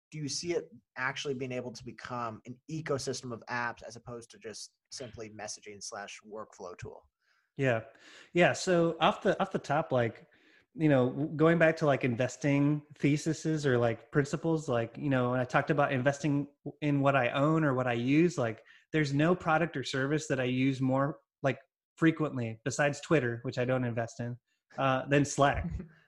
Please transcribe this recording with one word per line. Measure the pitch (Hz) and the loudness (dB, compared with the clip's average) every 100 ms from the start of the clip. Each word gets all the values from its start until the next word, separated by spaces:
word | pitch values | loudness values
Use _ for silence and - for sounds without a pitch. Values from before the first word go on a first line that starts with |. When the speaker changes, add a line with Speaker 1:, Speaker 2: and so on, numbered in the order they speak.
| _ | _
Speaker 1:
do | 156 | -10
you | 143 | -8
see | - 175 | -6 -4
it | 165 - 123 _ - | -4 -4 -14 _ -6
actually | 131 135 151 | -6 -4 -6
being | 127 131 | -6 -6
able | 127 123 | -6 -8
to | 113 | -12
become | 120 107 - 123 120 107 | -16 -14 -10 -8 -8 -10
an | - 123 - | -14 -18 -12
ecosystem | 160 156 139 - 123 127 | -8 -4 -4 -4 -8 -8
of | 113 - | -12 -8
apps | 120 120 110 - | -6 -6 -8 -14
as | |
opposed | 117 123 120 110 | -18 -14 -16 -16
to | 104 | -18
just | 110 104 - _ _ | -14 -14 -16 _ _
simply | - 123 117 110 | -14 -14 -14 -14
messaging | 107 107 - 107 101 | -12 -12 -12 -16 -16
slash | - 110 101 - 107 | -14 -12 -12 -14 -16
workflow | 104 104 - 92 90 | -14 -14 -14 -14 -14
tool? | - - - _ _ _ _ - | -16 -16 -20 _ _ _ _ -2
Speaker 2:
Yeah. | 135 113 - - - - - | 0 0 -2 -18 -20 -20 -4
Yeah. | 175 165 | 4 4
So | 123 - 175 170 165 | 4 0 2 2 2
off | 165 202 | 2 2
the, | 208 160 | 0 0
off | 190 | 0
the | - | -4
top, | - 147 160 | -2 -2 0
like, | 127 113 - - _ _ _ _ | 0 0 -4 -16 _ _ _ _
you | - 156 | 0 4
know, | 135 127 | 4 4
w-, | 135 156 151 | 0 -4 2
going | 156 165 | 4 6
back | 160 160 | 4 4
to, | 151 | 2
like, | 131 | 2
investing | 135 113 123 - 147 143 143 151 - - | 2 0 -2 -2 0 4 4 2 -4 -2
theses | 147 147 160 151 160 156 143 | 2 2 0 -2 -2 0 2
or, | 123 | 4
like, | 120 113 - | 2 0 -2
principles, | 151 139 156 165 160 143 | 0 0 0 0 -2 0
like, | 120 117 - | -2 -2 -4
you | 143 | 0
know, | 131 123 | 2 2
when | 127 | 0
I | |
talked | 123 156 - | 0 0 2
about | 147 139 | 2 2
investing | 131 131 139 156 143 139 _ | 2 0 0 0 0 -2 _
w-, | 147 - | -16 -6
in | 147 143 | 0 2
what | 139 139 | 4 4
I | 120 | 2
own | 139 147 160 | 2 2 2
or | 151 | 2
what | 127 127 | 2 0
I | |
use, | 120 123 147 170 165 | 0 2 4 4 2
like, | 120 107 - - _ | -2 -4 -12 -20 _
there's | 156 147 | -2 0
no | 139 156 | 2 2
product | 180 165 156 165 143 | 2 2 2 0 -4
or | |
service | 120 135 135 151 151 | -6 -2 0 -2 -2
that | 131 | -2
I | |
use | 127 127 135 131 | 0 0 0 0
more, | 131 131 139 - _ _ | 0 2 0 -2 _ _
like, | 139 127 - _ _ - | -2 -2 -6 _ _ 2
frequently | 160 160 151 131 113 113 | 2 4 0 -2 -6 -6
besides | 139 123 147 143 | -6 0 0 0
Twitter, | - 156 123 117 | 0 2 2 -4
which | 131 127 | -6 -4
I | |
don't | 123 131 | 0 0
invest | 127 113 113 - | -2 -4 -6 -6
in, | 120 120 _ _ _ - | -8 -10 _ _ _ -4
uh, | 135 131 135 | 0 0 2
than | 143 | 2
Slack. | 139 - 139 123 170 | 4 4 4 4 -2
Speaker 3:
<laughs> | - - _ | -6 -10 _